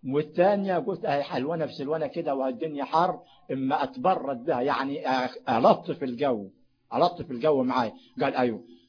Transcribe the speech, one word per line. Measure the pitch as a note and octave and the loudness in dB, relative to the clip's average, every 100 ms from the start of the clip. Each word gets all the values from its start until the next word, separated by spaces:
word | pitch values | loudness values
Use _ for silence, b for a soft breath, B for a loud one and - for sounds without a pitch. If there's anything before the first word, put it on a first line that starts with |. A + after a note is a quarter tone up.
| C3 | 0
والثانية | C#3+ D3+ D#3+ F3+ G3+ G3 F3 | -2 0 4 4 4 2 0
قلت | C#3 F3+ | -2 -4
أهي | - C#3+ | 0 0
حلوانة | C#3+ C#3+ C3+ E3+ D3 | 0 -2 -2 -2 -4
في | |
سلوانة | A2+ C#3 D#3+ D3 | -4 -4 -2 -2
كده | F3 D3+ | -4 -2
والدنيا | C3+ C3 A#2+ D#3+ C#3+ | 0 -2 -2 -6 -6
حر، | C3 D#3+ F3+ F3+ b b - | 0 2 2 0 b b -8
إما | C3+ C3+ D3+ | -4 0 0
أتبرد | - C3 F3 F#3 C3+ C3 | -2 0 2 2 -2 -6
بها، | C3 C3 | -2 0
يعني | C3 A#2+ C3+ C#3 - | 2 0 -2 -4 0
أ-، | C3 B2+ - - A#2 | 0 -2 -6 -2 4
ألطف | D3 G#3 - D3 | 6 4 0 -6
الجو، | C3+ A#2+ C#3 A2+ G2 _ _ _ _ | -6 -2 0 -2 -6 _ _ _ _
ألطف | A#2 F3 F3 C#3+ | 2 2 0 -8
الجو | B2 D3+ C#3+ | -2 2 2
معاي، | B2+ B2+ A2+ B B - | 2 0 -2 B B -4
قال | C#3 | -2
أيوة، | C3 B2 G#2 - B | 2 0 -2 -12 B